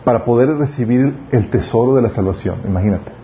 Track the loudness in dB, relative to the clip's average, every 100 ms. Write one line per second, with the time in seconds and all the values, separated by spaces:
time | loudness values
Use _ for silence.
0 | 2 0 2 2 2 2 -2 -2 0 2
1 | 2 -2 -2 0 2 -2 0 0 2 2
2 | 2 0 -2 -2 -6 -6 -4 0 0 -2
3 | -6 -18